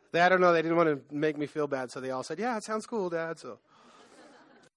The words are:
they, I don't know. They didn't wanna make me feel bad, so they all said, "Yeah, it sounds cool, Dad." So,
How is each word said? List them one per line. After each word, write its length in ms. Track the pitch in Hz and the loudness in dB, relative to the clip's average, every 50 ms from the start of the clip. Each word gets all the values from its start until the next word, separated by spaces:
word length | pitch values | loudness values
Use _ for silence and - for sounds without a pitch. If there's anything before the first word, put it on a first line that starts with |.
| _ _ - | _ _ 2
they, 80 | 165 175 | 4 4
I 80 | 180 | 6
don't 100 | 180 185 | 6 6
know. 140 | 180 180 170 | 6 6 6
They 80 | 165 156 | 4 2
didn't 160 | 160 165 170 | 2 2 4
wanna 200 | 170 160 147 135 123 - | 4 4 2 0 -4 -8
make 260 | 147 147 151 156 151 | -4 -2 -2 -2 0
me 80 | 147 151 | -2 -6
feel 200 | 139 - 156 147 | -6 -4 -4 -4
bad, 240 | 143 139 131 131 123 | -2 -2 -4 -6 -8
so 100 | - 139 | -8 -8
they 100 | 127 131 | -6 -6
all 120 | 131 131 127 | -6 -6 -6
said, 160 | - 160 160 | -8 -8 -6
"Yeah, 180 | 208 247 247 | -4 -4 -4
it 80 | 214 - | -6 -6
sounds 220 | - 220 220 214 | -6 -6 -6 -6
cool, 240 | - 247 220 190 180 | -6 -6 -4 -4 -4
Dad." 280 | 165 165 165 165 165 160 | -4 -4 -4 -6 -8 -10
So, 200 | - 127 107 - _ _ _ _ _ - - - - - - - - - - - - _ - _ _ _ _ | -12 -14 -16 -16 _ _ _ _ _ -20 -20 -20 -20 -20 -20 -20 -20 -20 -20 -20 -20 _ -20 _ _ _ _